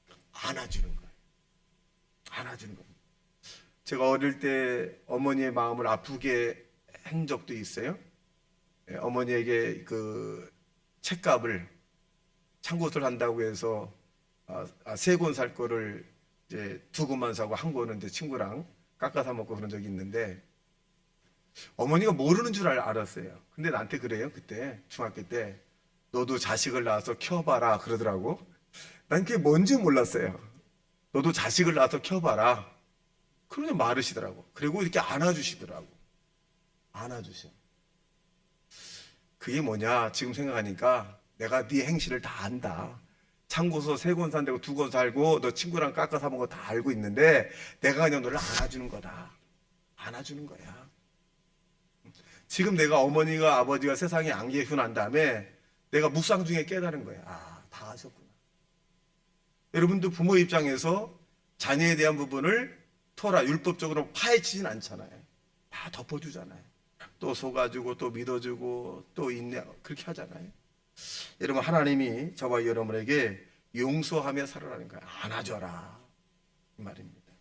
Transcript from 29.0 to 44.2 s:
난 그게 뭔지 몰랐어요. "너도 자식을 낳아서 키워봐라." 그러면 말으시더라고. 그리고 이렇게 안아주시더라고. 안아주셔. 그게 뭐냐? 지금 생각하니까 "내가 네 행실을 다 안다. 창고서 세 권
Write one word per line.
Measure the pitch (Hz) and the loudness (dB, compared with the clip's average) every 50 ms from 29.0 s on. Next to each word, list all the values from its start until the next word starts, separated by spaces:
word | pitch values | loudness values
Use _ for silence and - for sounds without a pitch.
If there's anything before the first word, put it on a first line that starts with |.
| _ _ | _ _
난 | - 185 190 | 2 2 2
그게 | - 240 196 | 2 0 4
뭔지 | 143 147 151 165 202 190 277 | 6 6 8 8 8 6 6
몰랐어요. | 254 196 160 139 127 95 - - 92 87 - 90 - - - - - _ _ _ _ _ _ _ _ _ _ | 6 6 6 6 6 4 4 0 0 -2 -2 -4 -8 -14 -18 -20 -20 _ _ _ _ _ _ _ _ _ _
"너도 | - 135 135 165 | -2 2 2 4
자식을 | 151 - - - - 175 180 165 156 | 2 2 -2 0 2 4 4 4 6
낳아서 | 143 131 - - 143 | 6 4 4 4 -4
키워봐라." | - - 185 190 165 147 110 104 110 123 123 107 98 - - _ _ _ _ _ _ _ _ _ _ _ _ _ _ _ | -2 -2 -2 2 2 2 4 6 4 4 4 2 -2 -14 -20 _ _ _ _ _ _ _ _ _ _ _ _ _ _ _
그러면 | - 285 302 320 277 | -8 -6 -2 -2 0
말으시더라고. | 165 123 - - 131 120 - - 113 104 95 98 - - _ _ | 2 2 2 2 0 -2 -2 -4 -6 -8 -8 -10 -14 -20 _ _
그리고 | - 143 151 160 208 | -4 -2 -2 0 0
이렇게 | 190 170 - 175 | -2 2 2 0
안아주시더라고. | 147 - - 143 165 175 180 151 139 - - - - - - - - - _ _ - _ _ _ _ _ _ _ _ _ _ _ _ _ _ _ _ _ | 0 0 0 2 2 2 2 2 -2 -6 -8 -8 -12 -12 -12 -14 -14 -16 _ _ -20 _ _ _ _ _ _ _ _ _ _ _ _ _ _ _ _ _
안아주셔. | - 101 117 123 127 120 95 - 90 - - 76 _ _ _ _ _ _ _ _ _ _ _ _ _ _ _ _ _ _ _ _ _ _ _ _ - - - - - - - - _ _ _ _ _ _ | -14 -12 -12 -10 -10 -10 -12 -12 -16 -18 -18 -20 _ _ _ _ _ _ _ _ _ _ _ _ _ _ _ _ _ _ _ _ _ _ _ _ -20 -20 -18 -18 -18 -18 -18 -20 _ _ _ _ _ _
그게 | - - 127 156 | -6 -2 -2 0
뭐냐? | 151 117 107 104 107 117 123 123 113 110 | 0 0 0 0 2 2 4 2 2 0
지금 | - - 123 123 | -2 -4 -4 -4
생각하니까 | 113 139 143 139 127 113 104 101 95 87 120 127 127 120 104 98 101 _ _ _ _ - | -4 -4 -4 -2 -2 -2 -2 -4 -4 2 4 4 4 4 0 -8 -16 _ _ _ _ -8
"내가 | 110 107 127 131 120 110 | -4 0 0 0 0 2
네 | 143 139 127 | 0 0 2
행실을 | 143 170 156 - 170 - - | 2 0 0 0 -2 -4 -4
다 | - - - - 101 | -4 -8 -8 -6 -6
안다. | 104 123 127 113 104 85 80 - - - - - _ _ _ _ _ _ _ _ | -6 -6 -4 -6 -6 -6 -6 -8 -10 -12 -16 -20 _ _ _ _ _ _ _ _
창고서 | _ - 165 170 175 160 151 143 151 147 | _ -2 0 2 2 2 0 0 0 -2
세 | 131 - 175 175 | 0 2 2 2
권 | 170 | 2